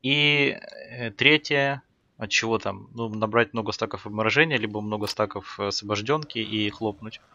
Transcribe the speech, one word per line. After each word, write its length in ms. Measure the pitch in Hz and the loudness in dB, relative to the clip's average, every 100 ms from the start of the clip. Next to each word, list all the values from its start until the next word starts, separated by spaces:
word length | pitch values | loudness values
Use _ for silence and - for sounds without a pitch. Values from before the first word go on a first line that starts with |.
И, 560 | 131 143 147 147 139 - - - - | 2 2 4 4 2 0 -12 -18 -16
э, 200 | 123 117 | -8 -8
третье — 720 | 104 131 151 - 143 139 139 _ _ _ _ | 4 6 6 4 2 2 -2 _ _ _ _
от 120 | 110 | -2
чего 280 | - 113 113 | 0 2 0
там? 300 | - 98 104 | 0 -8 -12
Ну, 140 | 117 117 | -8 -6
набрать 460 | 107 107 113 113 | -2 2 4 2
много 180 | 117 107 | 0 -4
стаков 340 | - 104 - 107 | -4 -6 -6 -8
обморожения, 520 | 107 110 107 165 135 | -2 2 4 4 2
либо 240 | 107 107 | -2 -4
много 240 | 107 107 104 | -4 -4 -4
стаков, 520 | - 104 98 - - | -2 -2 -2 -12 -6
э, 100 | 101 | -4
освобожденки 680 | 98 101 104 110 151 147 117 | -4 -2 -4 0 -2 -2 -8
и 300 | 107 107 104 | -4 -2 -2
хлопнуть. 500 | - 110 101 110 - _ | -2 -6 -6 -14 -16 _